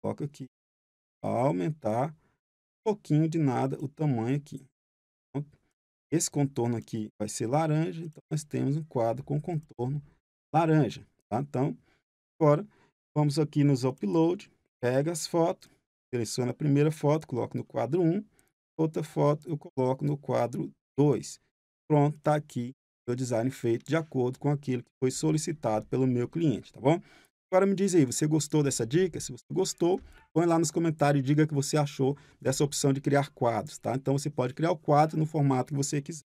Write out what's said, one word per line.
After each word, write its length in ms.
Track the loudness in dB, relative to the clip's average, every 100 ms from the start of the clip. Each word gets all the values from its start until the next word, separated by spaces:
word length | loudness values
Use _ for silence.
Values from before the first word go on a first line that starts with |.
Coloca 240 | -6 -6
aqui, 220 | -10 -12 -18 _ _ _ _ _ _ _
aumentar 880 | -4 0 0 0 -4 -4 -4 -2 -4
um 800 | -8 _ _ _ _ _ _ -4
pouquinho 360 | -4 0 2 2
de 100 | 2
nada 380 | 0 0 -2 -4
o 60 | -8
tamanho 480 | -4 -2 0 0 -2
aqui. 280 | -6 -16 -16 _ _ _ _ _ _
Então, 160 | -10 -10 _ _ _ _ _ _
esse 180 | -4 -2
contorno 460 | -2 -2 0 -2 -2
aqui 320 | -6 -8 -8 _
vai 100 | -8
ser 200 | -6 -2
laranja, 560 | 0 0 0 -2 -6
então 180 | -12 -14 _
nós 140 | -8
temos 320 | -6 -4 -2 -4
um 80 |
quadro 400 | -4 -2 -2 -2
com 160 | -4 -6
contorno 600 | -4 -8 -8 -8 -6 -6 -8 _ _ _ _
laranja, 500 | 0 4 4 2 -2 -18 _ _
tá? 120 | -4
Então, 360 | -4 -2 -2 -4 _ _ _ _ _ _
agora 240 | 4 4 0 _ _ _ _ 0
vamos 200 | 0 0
aqui 280 | 0 4
nos 180 | 4 4
upload, 680 | 0 -2 -2 2 2 0 -8 _ _ _
pega 300 | 0 0 0
as 160 | -4 -4
fotos, 420 | 0 0 -2 -12 _ _ _ _
seleciona 380 | -6 -4 -2 -4
a 20 |
primeira 380 | -2 0 2 2
foto, 340 | 2 0 0 -2
coloca 320 | -6 -6 -8
no 60 |
quadro 360 | -8 -4 -2 0
um, 240 | 2 0 -4 _ _ _ _ -4
outra 240 | -4 -2
foto 460 | -6 0 0 0 -4
eu 100 | -10
coloco 460 | -8 -2 -2 0
no 120 | -2 -4
quadro 540 | -2 -2 -2 -4 -10 _ _ 2
dois. 440 | 2 2 -4 -18 _ _ _ _ _
Pronto, 280 | 2 2 0
tá 160 | 0 0
aqui 360 | -2 -8 -8 -10 _ _ -6
o 60 |
design 360 | -4 0 0 0
feito 360 | -2 -2 -2 0
de 100 | -2
acordo 420 | -2 -2 -2 -2
com 120 | -2
aquilo 320 | -2 -2 -6
que 80 | -6 _
foi 80 | -2
solicitado 760 | 0 0 0 -2 -4 -2 -2 -2
pelo 200 | 0 2
meu 220 | 0 -2
cliente, 440 | 0 0 0 -4
tá 80 | -2
bom? 200 | 0 0 -2 -20 _ _ _
Agora 140 | 2
me 100 | 4
diz 200 | 2 4
aí, 100 | 4
você 220 | 4 2 2
gostou 360 | 0 2 0
dessa 220 | 2 0
dica? 360 | 0 2 0 -2
Se 100 | -10
você 140 | -14 _
gostou, 480 | -4 -4 0 0 0 -4 -20 _
põe 100 | 0
lá 140 | 2 2
nos 140 | 2
comentários 480 | 0 -2 2 2 2
e 40 |
diga 200 | 2 2
o 20 | 2
que 80 |
você 220 | 0 0 0
achou 420 | -2 0 -2 -2 -10 _
dessa 240 | -4 0
opção 280 | -2 2 0
de 80 | 2
criar 300 | 2 0 0
quadros, 480 | -2 0 0 -6 -8
tá? 160 | -6
Então, 240 | -4 -2 -2
você 100 | -2
pode 240 | -2 -4
criar 200 | -2 -2
o 40 | -2
quadro 400 | 2 4 4 2
no 80 |
formato 480 | -2 0 2 2 0
que 40 | -4
você 260 | -2 -4
quiser. 220 | -6 -14 _